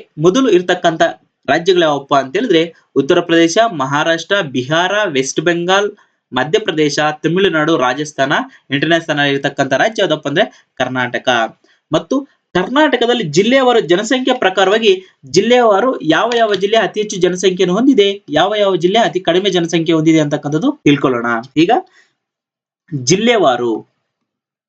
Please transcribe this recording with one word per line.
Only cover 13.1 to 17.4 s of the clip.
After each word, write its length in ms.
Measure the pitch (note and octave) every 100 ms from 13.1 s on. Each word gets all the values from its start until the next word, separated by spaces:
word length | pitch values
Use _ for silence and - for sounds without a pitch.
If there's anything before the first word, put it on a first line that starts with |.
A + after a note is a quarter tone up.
| A#3+ E3 D3
ಜಿಲ್ಲೆಯವಾರು 460 | G#3+ C4+ B3 A#3 D#3+
ಜನಸಂಖ್ಯೆ 420 | F3 A3 C4 B3+ -
ಪ್ರಕಾರವಾಗಿ 480 | F#3 F#3+ F#3+ A3 A3 F#3 - _ C3+ D3+
ಜಿಲ್ಲೆಯವಾರು 540 | A3+ B3 A3+ F#3+ B3+ - D#3 D#3+
ಯಾವ 140 | A3+ A#3
ಯಾವ 100 | A3 F#3+
ಜಿಲ್ಲೆ 140 | G3+ A3 F#3+
ಅತಿ 140 | G#3+
ಹೆಚ್ಚು 160 | G#3 G3 F3
ಜನಸಂಖ್ಯೆಯನ್ನು 520 | F3+